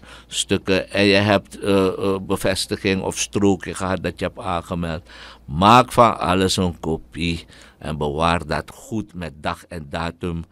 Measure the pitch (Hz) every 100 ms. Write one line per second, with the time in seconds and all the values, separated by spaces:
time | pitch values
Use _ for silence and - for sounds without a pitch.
0 | - - - - - 98 - 92 - 98
1 | 101 98 104 98 - - 101 98 95 87
2 | 98 95 92 95 104 92 - 104 101 95
3 | 98 - - 107 101 90 90 85 92 92
4 | 87 - 90 - 92 87 - 87 85 80
5 | - - - - - 71 101 123 123 -
6 | 117 - 80 92 95 - 90 82 80 80
7 | - 76 85 82 - - - - 76 78
8 | 73 71 82 85 76 76 - - - 110
9 | 104 87 82 71 85 85 - 87 71 82
10 | 85 82 90 82 82